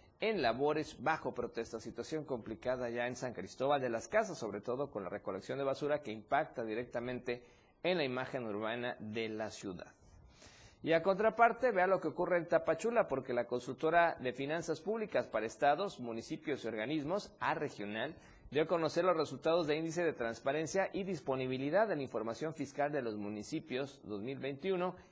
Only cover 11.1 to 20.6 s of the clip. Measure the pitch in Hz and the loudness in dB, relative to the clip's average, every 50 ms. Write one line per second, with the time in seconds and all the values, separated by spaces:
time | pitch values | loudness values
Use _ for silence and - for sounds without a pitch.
11.1 | 190 180 220 226 220 233 233 233 220 - - 254 214 185 180 190 190 180 - 156 | 2 4 4 4 6 8 8 8 8 4 2 2 4 4 6 6 4 2 2 -2
12.1 | - - 180 170 175 175 165 170 170 165 - - 160 - - 226 233 226 190 - | -2 0 2 2 2 2 4 4 2 4 4 2 0 2 0 2 4 4 2 4
13.1 | 139 131 127 - 123 120 117 - 123 123 - 131 127 - 160 160 165 175 170 170 | 0 -2 -2 0 0 0 0 0 -2 -4 -2 -6 -4 -2 0 4 6 6 6 6
14.1 | - - 131 127 123 135 139 143 156 170 160 170 156 - - 190 220 226 214 - | 4 0 -2 -4 -2 -2 -2 -2 -2 -2 -2 -2 -4 -4 -2 -4 -2 -2 -2 0
15.1 | - 131 117 117 - 110 107 113 - - 147 143 147 - 202 196 - - 123 120 | 0 0 0 0 0 0 0 -2 0 4 4 4 6 4 2 -2 -4 -6 -6 -6
16.1 | 113 113 - - 160 151 - 156 139 110 - 113 113 107 107 127 156 156 135 151 | -6 -6 -6 -6 -8 -6 -4 -4 -4 -2 -2 -4 -2 -2 -2 0 -2 -2 0 0
17.1 | 185 208 - - - - 123 135 160 160 151 131 - - 104 104 104 110 120 151 | -2 -2 -4 -6 -6 -2 0 0 0 0 -2 -4 -4 -6 -6 -4 -4 -4 -4 -4
18.1 | 175 - - - - - - - 120 143 160 151 185 170 160 147 - 170 170 185 | -6 -12 -18 -20 -20 -20 -14 -2 0 0 2 4 2 2 2 2 2 4 4 4
19.1 | 175 160 147 - 135 123 - 160 165 180 165 147 147 156 165 165 151 175 175 160 | 4 4 2 0 -4 0 2 4 4 4 4 2 2 0 0 -2 0 0 0 0
20.1 | 135 123 120 113 113 - - 131 139 156 | 0 0 -2 -2 -2 -2 -2 0 0 0